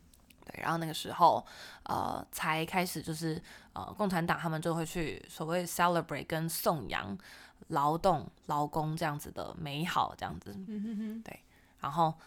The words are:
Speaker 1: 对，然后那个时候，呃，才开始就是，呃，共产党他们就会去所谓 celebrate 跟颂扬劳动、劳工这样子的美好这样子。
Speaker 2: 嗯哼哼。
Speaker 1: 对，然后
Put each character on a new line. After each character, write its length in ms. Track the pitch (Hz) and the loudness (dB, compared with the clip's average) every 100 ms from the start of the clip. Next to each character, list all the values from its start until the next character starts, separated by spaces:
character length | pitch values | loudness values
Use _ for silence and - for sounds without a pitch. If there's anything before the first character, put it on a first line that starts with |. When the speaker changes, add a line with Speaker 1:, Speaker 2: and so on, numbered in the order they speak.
| - - - - - | -16 -20 -20 -20 -14
Speaker 1:
对， 160 | - | -6
然 100 | - | -2
后 60 | 165 | -2
那 80 | 165 | -2
个 80 | |
时 180 | - - | -6 -6
候， 320 | - 165 107 - - - - - | 6 8 8 0 -14 -16 -14 -4
呃， 380 | - 95 - - | -2 0 -2 -6
才 320 | - 170 156 | -4 0 0
开 220 | 160 190 175 | 2 0 0
始 160 | 160 | -2
就 140 | - 156 | -4 -2
是， 260 | 160 156 - - - | -2 -2 -6 -18 -12
呃， 100 | - - - | -10 -8 0
共 100 | 208 | 2
产 160 | 180 | 2
党 140 | 170 151 | 2 2
他 100 | 165 | 0
们 140 | 156 | 0
就 140 | 165 165 | 0 0
会 100 | 160 | 0
去 340 | 180 151 92 - | -2 -2 -4 -10
所 200 | - 156 | -8 -2
谓 180 | 180 175 | 0 0
celebrate 600 | - 175 170 165 143 - | 4 4 4 2 -4 -2
跟 200 | 160 165 | -2 0
颂 400 | 165 208 160 101 | 0 2 0 -2
扬 300 | - - 185 - - - - - | -4 -4 -8 -12 -20 -20 -20 -2
劳 280 | 156 143 165 | 2 4 6
动、 320 | 190 151 - - - | 4 4 0 -12 -2
劳 220 | 147 147 | 0 2
工 280 | 165 156 160 | 2 0 0
这 80 | |
样 140 | 160 147 | -2 -2
子 140 | - | -6
的 240 | - - - | -8 -8 -6
美 240 | 151 143 | -6 -2
好 300 | 175 - - - | 0 2 2 0
这 80 | |
样 160 | - - | -6 -6
子。 140 | - 101 190 | -10 -10 -8
Speaker 2:
嗯 160 | 214 | -4
哼 140 | 214 208 | -4 -4
哼。 240 | 214 226 | -4 -6
Speaker 1:
对， 160 | 220 - - - - - | -10 -12 -14 -20 -20 -8
然 140 | 139 | -4
后 200 | 151 160 156 | 4 4 2